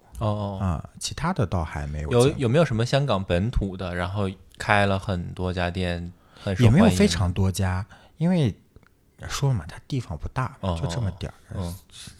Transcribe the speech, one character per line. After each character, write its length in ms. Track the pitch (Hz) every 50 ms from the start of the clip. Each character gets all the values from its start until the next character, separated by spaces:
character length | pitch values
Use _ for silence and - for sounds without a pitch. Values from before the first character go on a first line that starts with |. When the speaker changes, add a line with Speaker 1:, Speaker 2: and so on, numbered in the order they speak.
| _ _ - -
Speaker 1:
哦， 80 | 113 107
哦。 300 | 104 104 104 101 98 95
Speaker 2:
啊， 280 | 98 92 82 64 - - - -
其 140 | - - -
他 200 | - - 170 185
的 120 | - 110
倒 180 | 85 - 87 82
还 220 | - - 73 73 71
没 140 | 76 76
有 80 | 76 78
见 100 | 123 120
过。 80 | 123 143
Speaker 1:
有， 100 | - -
有 120 | 135 113
没 80 | 120 165
有 80 | 170
什 100 | - 117
么 100 | 110 117
香 200 | 123 - 135 143
港 180 | 135 107 95 95
本 260 | - 90 87 98 120
土 260 | 123 - 104 98 90
的， 180 | 92 95 90 87
然 140 | 90 90 90
后 200 | 95 107 101 95 95 - - - - -
开 280 | - - 107 101 101
了 120 | 98 98 95
很 360 | - - 95 87 87 90 90
多 180 | - 92 90
家 180 | 90 92 87 87
店， 420 | 85 92 90 87 87 85 87 87 - _ _ _ - - -
很 120 | 104 95
受 80 | 90 123
欢 80 | 110 117
迎？ 40 | 170
Speaker 2:
也 60 | 226
没 40 | 214
有 80 | 175
非 120 | 185 202 202
常 240 | - - 98 87 90
多 180 | - 95 95
家， 340 | 92 - 95 92 90 92 98 - - - - - _ -
因 120 | 156 175
为 260 | 185 175 147 107 85 - _ _ _ - _ _ _ _ _ _ _ - - 82
说 220 | - - 143 139
了 60 | 131
嘛， 100 | 98 78 -
它 120 | - - - -
地 120 | 147 127
方 180 | - - - -
不 100 | - -
大， 280 | - 127 127 - 139 -
Speaker 1:
哦， 180 | - 95 85 82
Speaker 2:
就 80 | - 87
这 140 | 85 131
么 80 | 113 92
点 200 | 85 - 90 -
儿。 280 | - - - - - 104
Speaker 1:
哦， 40 | 90
哦。 120 | 85 87 90 - _ - - - - - -